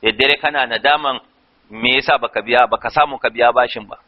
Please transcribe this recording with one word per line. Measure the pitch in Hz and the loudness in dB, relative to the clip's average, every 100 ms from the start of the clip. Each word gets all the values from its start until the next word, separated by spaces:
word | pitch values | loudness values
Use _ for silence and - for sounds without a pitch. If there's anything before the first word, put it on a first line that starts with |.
Daddare | 110 110 135 143 | -4 0 0 2
kana | 151 147 127 | 0 -2 -2
nadaman | 113 127 151 147 127 _ _ _ _ _ | 0 0 0 0 -6 _ _ _ _ _
me | 110 120 131 | -6 0 0
yasa | 139 143 | 0 -2
baka | 117 - | -2 -6
biya, | 107 120 120 | 0 2 2
baka | 113 117 | 0 -4
samu | - 147 135 | 0 -2 -2
ka | 123 | -6
biya | 113 120 | 2 2
bashin | 120 123 - 104 | 2 0 -4 -14
ba. | - | -18